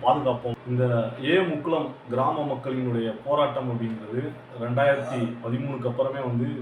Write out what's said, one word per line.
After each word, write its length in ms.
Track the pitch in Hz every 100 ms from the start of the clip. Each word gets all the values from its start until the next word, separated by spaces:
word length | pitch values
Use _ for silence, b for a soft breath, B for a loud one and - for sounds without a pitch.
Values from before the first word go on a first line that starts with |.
| 127
பாதுகாப்போம். 520 | 147 127 120 123 117 123
இந்த 160 | 123 127 117 113 127 135
ஏ 60 | 180 175
முக்குளம் 400 | 151 165 160 143 - -
கிராம 320 | 117 - 151 147
மக்களினுடைய 560 | 127 131 131 127 117 113 110 135
போராட்டம் 440 | 147 143 139 127
அப்படிங்கிறது 500 | 117 113 110 107 120 147 - - 120
ரெண்டாயிரத்தி 580 | 117 127 143 139 120 127 117 -
பதிமூணுக்கு 480 | 117 120 139 131 123
அப்புறமே 320 | 120 131 139 127
வந்து 180 | 120 120 -